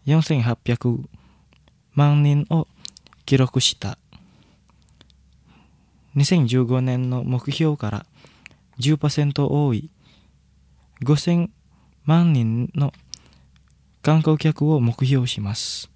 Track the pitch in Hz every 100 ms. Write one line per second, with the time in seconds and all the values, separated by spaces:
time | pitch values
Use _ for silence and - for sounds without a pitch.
0 | 139 160 156 147 117 117 - 120 123 120
1 | - - _ _ _ _ _ _ _ -
2 | 147 147 147 143 - 165 - _ - -
3 | _ _ - 135 127 131 - - 98 -
4 | _ - - _ _ _ _ _ _ _
5 | _ _ _ _ _ _ _ _ _ _
6 | _ 143 139 180 120 127 120 127 127 123
7 | 127 127 - 123 147 135 156 147 107 104
8 | - _ - _ - _ _ - 127 151
9 | 151 151 143 139 143 143 143 110 156 _
10 | _ _ _ _ _ _ _ _ _ _
11 | 123 147 - 170 170 _ _ _ _ _
12 | - 165 170 139 113 113 123 - 143 -
13 | _ - _ _ _ _ _ _ _ _
14 | - 156 156 156 160 - 147 151 120 117
15 | 131 135 123 - 101 110 - - -